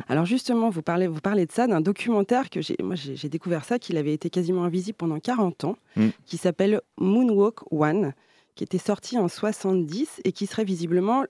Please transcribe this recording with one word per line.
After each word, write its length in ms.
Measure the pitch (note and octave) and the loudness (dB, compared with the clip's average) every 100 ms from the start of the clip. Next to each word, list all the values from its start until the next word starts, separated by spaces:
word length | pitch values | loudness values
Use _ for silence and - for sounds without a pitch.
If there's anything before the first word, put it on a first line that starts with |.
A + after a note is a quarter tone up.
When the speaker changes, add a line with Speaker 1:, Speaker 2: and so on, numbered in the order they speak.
| - | -4
Speaker 1:
Alors 160 | C#3+ | 0
justement, 460 | F3 B3+ - A#3 A3+ | 0 0 0 0 0
vous 100 | E3+ | -2
parlez, 260 | D#3 F3 F#3 | -2 0 0
vous 140 | D#3 | -2
parlez 240 | G3 G#3 | -2 0
de 80 | E3 | 0
ça, 140 | - B3 | 0 2
d'un 160 | E3+ | 2
documentaire 640 | D#3+ G3 A#3 G#3+ G3 B3 C#4 | 0 -2 0 0 2 0 0
que 140 | E3 | -6
j'ai, 140 | D#3 - | -6 -4
moi 120 | - | -4
j'ai, 200 | F3+ C#3 | -6 -8
j'ai 140 | C3+ D3+ | -10 -8
découvert 380 | E3 F3+ E3 - | -6 -4 -4 -2
ça, 120 | A#3+ | -4
qu'il 200 | - E3 | -2 -2
avait 160 | D3 | 0
été 160 | D3+ E3+ | -2 -2
quasiment 340 | F3+ E3+ F#3 | -2 0 0
invisible 320 | F3 F3+ F#3 - | 0 -2 -4 -4
pendant 240 | E3+ D#3 | -4 -2
quarante 440 | - B3 F#3+ - | -2 0 0 0
ans, 120 | D3 - _ - | -6 -6 _ 0
Speaker 2:
Mm. 120 | A2 - | 0 0
Speaker 1:
qui 140 | - E3+ | -8 -2
s'appelle 420 | F#3 - G3 G#3+ - - | -2 2 2 2 -2 -2
Moonwalk 600 | F#3 A3 B3+ G3+ G3+ - - | 2 4 6 6 4 2 -4
One, 440 | D#3 D3+ F#3 D#3 - _ _ _ | 2 4 4 0 -4 _ _ _
qui 100 | - | -10
était 140 | - F#3 | -4 -4
sorti 400 | - G3+ - B3 | -2 -4 -2 0
en 100 | F3 | 0
soixante-dix 920 | - G#3+ G#3 F#3+ F#3+ D#3 F#3 D#4 - | 0 -4 -2 0 2 0 -4 -6 -4
et 80 | - | -4
qui 140 | - G3+ | -2 -4
serait 180 | - | -2
visiblement, 600 | G#3 F3 E3+ F3+ G3 B3+ | -2 -2 0 2 2 0